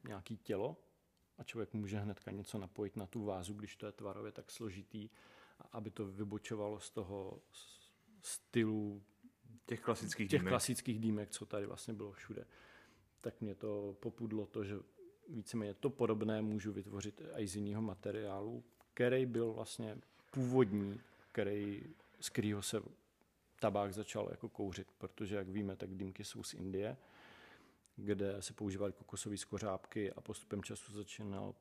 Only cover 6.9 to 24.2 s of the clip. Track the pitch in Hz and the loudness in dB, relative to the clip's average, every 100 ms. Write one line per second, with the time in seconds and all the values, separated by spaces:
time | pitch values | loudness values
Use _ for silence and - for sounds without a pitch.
6.9 | - 92 98 95 - - - - - - | -6 -4 -4 -4 -8 -14 -18 -18 -20 -20
7.9 | _ _ - - - - 120 110 110 104 | _ _ -14 -8 -8 0 4 6 4 0
8.9 | 101 - _ - _ - - - 117 - | -4 -10 _ -20 _ -20 -14 -6 -2 2
9.9 | 110 101 - 98 151 92 117 - 123 - | 2 0 0 4 4 6 4 4 0 0
10.9 | 110 113 107 104 - 107 104 101 98 - | 2 4 4 0 -6 -4 -2 -2 -4 -6
11.9 | 104 104 95 - 104 - - - - - | -6 -6 -8 -10 -10 -10 -14 -20 -20 -20
12.9 | - _ _ 117 - 107 98 107 104 101 | -20 _ _ -8 -4 -4 -4 -2 -2 -2
13.9 | 98 117 - 113 107 101 113 101 101 - | -4 -6 -4 -2 0 -2 -2 -2 -2 -6
14.9 | - 349 - - 123 - 117 104 95 135 | -16 -20 -18 -10 -8 -2 -2 0 2 0
15.9 | 120 113 110 110 110 107 107 104 98 98 | 4 6 6 4 4 4 2 0 -2 -2
16.9 | 101 104 - 160 156 101 101 104 104 110 | -4 -4 -6 -6 -2 0 0 0 2 0
17.9 | 92 104 104 104 98 107 120 - - - | -2 -2 -2 -2 -2 -2 -4 -8 -18 -4
18.9 | - 123 131 127 117 117 110 117 - 110 | 4 8 8 6 4 2 2 -4 -4 -4
19.9 | 107 - - - 139 123 131 107 104 101 | -6 -12 -20 -6 0 6 10 10 8 4
20.9 | 107 - - - - 101 104 104 101 - | 0 -8 -20 -6 0 2 2 0 -2 -6
21.9 | - - - - - 107 104 - 110 - | -14 -20 -10 -2 2 4 4 2 0 -2
22.9 | - _ _ _ _ _ - 107 101 101 | -10 _ _ _ _ _ 0 4 4 2
23.9 | 95 104 113 | 0 -4 -2